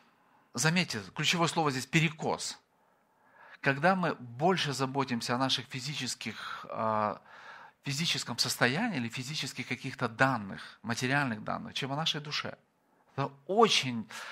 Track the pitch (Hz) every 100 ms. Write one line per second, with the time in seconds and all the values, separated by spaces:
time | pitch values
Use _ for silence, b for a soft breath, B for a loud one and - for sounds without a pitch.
0 | b b b b b 123 156 180 160 113
1 | 92 - 147 175 165 175 147 127 117 165
2 | 160 160 120 82 - - _ _ _ _
3 | _ _ B B B B 143 135 170 190
4 | 165 - 123 117 165 180 147 127 131 135
5 | 127 117 - 123 131 131 117 131 131 143
6 | 127 - 113 101 - - - - 110 107
7 | 107 - - B B B B B 147 139
8 | 170 143 - 120 143 - 123 147 240 151
9 | 113 - 127 156 135 - 120 123 135 -
10 | 120 113 135 123 98 80 - - 110 117
11 | 127 143 135 107 - 90 90 - 131 139
12 | 160 156 147 143 - - _ _ _ _
13 | _ - 139 - - 202 220 - 135 117
14 | 98 B B